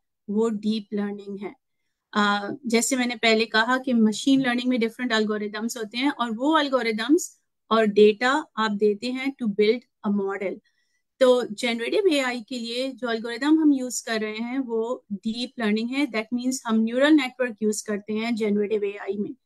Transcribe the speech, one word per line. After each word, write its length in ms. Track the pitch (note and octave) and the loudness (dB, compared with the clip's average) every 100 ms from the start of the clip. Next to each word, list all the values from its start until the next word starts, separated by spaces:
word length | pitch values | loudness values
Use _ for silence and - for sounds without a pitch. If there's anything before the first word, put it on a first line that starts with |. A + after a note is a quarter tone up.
| _ _ - | _ _ -4
वो 180 | G#3 A3+ | 0 0
deep 380 | G#3 G#3+ A3 G#3 | 0 -2 -4 -4
learning 460 | G#3 G3+ G3+ G3+ G3 | -4 -4 -8 -12 -12
है। 220 | F#3+ - _ _ _ _ _ | -12 -14 _ _ _ _ _
अ, 380 | G#3 G#3 G3+ G3+ - A#3 | 0 2 0 -4 -8 0
जैसे 300 | A3+ A#3+ C4 | 0 2 -2
मैंने 200 | B3 A#3 | -2 0
पहले 300 | A3+ A3+ A3 | 2 2 2
कहा 320 | A3 A3+ C4 | 2 2 0
कि 140 | C4 | 2
machine 480 | A#3 A3 G#3 - C4+ | 4 4 2 2 4
learning 280 | C4 A#3+ B3 | 2 0 0
में 120 | B3+ | 0
different 320 | A3+ - B3 | 0 -2 0
algorithms 640 | A3 G#3+ G#3+ G#3 G#3+ A3+ B3 | 0 0 -2 -6 -6 -6 -6
होते 220 | G#3 A#3+ | -8 -2
हैं 120 | C#4 | -2
और 200 | C#4 A#3+ | 0 -4
वो 280 | A3 C#4 D#4+ | -2 2 2
algorithms 800 | C#4+ B3+ A3+ A3 A#3 E4 - _ _ _ - | 2 0 0 -2 0 0 0 _ _ _ 0
और 160 | A3 A3 | 2 4
data 600 | G3+ G#3+ G#3+ B3+ C#4+ - - | 6 6 6 2 0 -2 -4
आप 140 | A3 | -2
देते 360 | G3+ G#3+ G3+ B3 | 0 0 0 -4
हैं 280 | B3+ C4+ C4+ | -6 -6 -4
to 60 | A#3 | -2
build 320 | G3 G#3 A#3+ - _ G#3+ | 2 2 2 -4 _ -2
a 120 | G3+ | -2
model। 340 | G3 G3 F#3+ - _ _ _ _ _ - | -2 -4 -6 -8 _ _ _ _ _ 2
तो 240 | B3+ B3 | 4 4
generative 640 | A3+ G#3 A#3+ A#3 A#3 G#4 G4 | 0 -4 -4 -4 -2 2 2
एआई 340 | C#4+ B3+ B3 | 2 0 -4
के 180 | G#3+ B3 | -8 -8
लिए 340 | A#3 A#3 C4+ | -6 -6 -6
जो 180 | A3 A#3+ | -6 -6
algorithm 500 | A3+ A#3 A#3 C#4+ D#4 | -4 -6 -2 2 4
हम 120 | D#4 | 6
यूज़ 340 | C4+ B3+ - - | 4 0 -6 -4
कर 140 | A3 | -4
रहे 160 | G#3+ G#3+ | -4 -6
हैं, 220 | A#3 C4 | -4 -4
वो 460 | A#3+ A3+ A3+ B3+ - | -4 -2 -4 -6 -8
deep 400 | G3 A3 A#3 B3 - | -8 -6 -6 -6 -4
learning 320 | G#3+ G#3+ A#3 | 0 0 0
है। 160 | C4 C#4+ | -2 -2
That 200 | G#3+ A3 | -4 -4
means 220 | B3 B3 B3+ A#3 | -4 -4 -4 0
हम 100 | A3 | 0
neural 360 | A3+ A#3+ D4 | 2 2 4
network 440 | D#4 B3+ B3+ B3 G#3+ | 4 4 -4 -6 -2
use 220 | G#3+ G#3+ - | -2 -2 -4
करते 260 | G3+ G#3 | -8 -6
हैं 220 | G#3+ A#3 | -4 -4
generative 500 | A3 G#3+ G#3 G3+ G#3+ | -2 0 0 0 -2
एआई 320 | G3+ G3+ G3 G3+ | -2 -6 -6 -6
में। 180 | F#3+ - | -6 -10